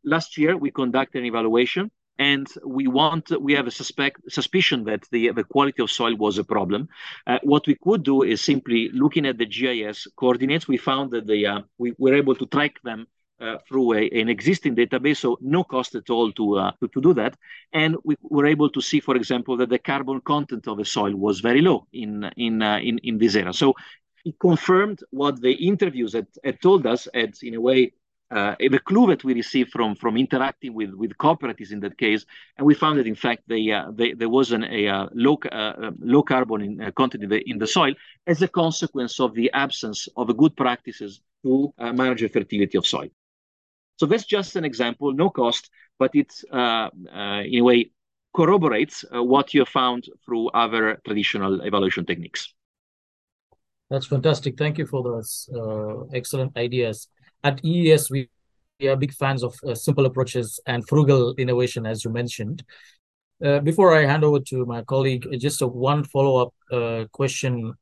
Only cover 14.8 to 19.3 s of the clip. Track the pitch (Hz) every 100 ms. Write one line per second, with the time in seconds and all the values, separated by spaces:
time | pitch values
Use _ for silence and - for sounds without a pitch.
14.8 | 120 127 139 143 127 123 127 170 175 131
15.8 | 123 117 - 117 113 101 104 98 98 -
16.8 | 127 135 151 139 110 - - - _ 160
17.8 | 156 160 151 147 - 147 143 151 147 135
18.8 | - 151 - 127 110